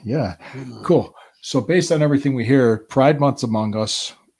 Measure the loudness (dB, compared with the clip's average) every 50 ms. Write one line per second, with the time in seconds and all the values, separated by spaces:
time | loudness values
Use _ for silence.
0 | -10 -6 -4 -4 -4 -6 -8 -10 -16 -18 -16 -16 -16 -16 -16 -10 -2 0 2 2
1 | 0 -2 -8 -20 -20 -20 _ _ -12 -6 -4 -4 -2 0 0 0 0 0 0 2
2 | 2 2 2 2 2 0 -2 -2 0 2 4 4 4 4 2 0 -4 -2 0 2
3 | 4 4 4 2 2 0 0 -2 -4 -2 -2 -2 -2 -2 -2 -4 -4 -4 -4 -6
4 | -8 -10 -12 _ _ _ _ _